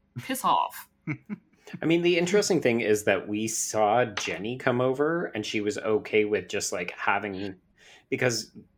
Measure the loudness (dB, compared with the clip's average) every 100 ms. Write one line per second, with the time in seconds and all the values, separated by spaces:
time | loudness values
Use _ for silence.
0 | _ -12 -8 -2 2 2 0 -4 -20 _
1 | -10 -10 -10 -14 _ _ -18 -4 0 2
2 | 4 2 2 2 4 2 4 2 2 2
3 | 4 2 0 -4 -2 -4 -2 2 4 4
4 | 2 -2 -6 -6 -6 -2 0 2 2 0
5 | 0 0 -4 -6 -4 -2 -2 -2 0 0
6 | 2 2 4 0 -2 -6 -4 -6 -6 -4
7 | 0 0 -2 -6 -8 -10 _ _ -20 -20
8 | -6 -2 0 -2 -6 -16 -20